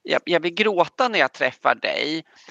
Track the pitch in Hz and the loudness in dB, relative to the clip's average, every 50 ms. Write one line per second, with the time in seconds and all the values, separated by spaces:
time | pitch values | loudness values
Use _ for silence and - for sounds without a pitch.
0 | - - - 135 - - 175 165 160 175 170 175 214 214 202 175 165 - - - | -6 -4 -2 -2 0 0 0 0 0 -2 -2 0 0 2 2 0 0 0 0 -2
1 | 262 247 220 175 139 131 - - 139 127 - - - 135 123 110 - - 139 - | -2 0 2 2 2 0 0 -2 -4 -4 -2 0 0 0 0 0 -2 -4 -2 -2
2 | - - 156 160 156 _ _ - - - | -4 -4 -6 -8 -8 _ _ -20 -20 -20